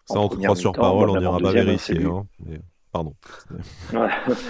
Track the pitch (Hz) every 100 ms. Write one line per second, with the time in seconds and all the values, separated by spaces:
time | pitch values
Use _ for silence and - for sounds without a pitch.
0 | - 101 104 95 98 92 98 90 101 95
1 | 104 95 90 90 95 95 98 95 - 87
2 | 82 90 101 - 82 80 87 _ _ 87
3 | 78 - - - - - - - - 226
4 | 226 - - -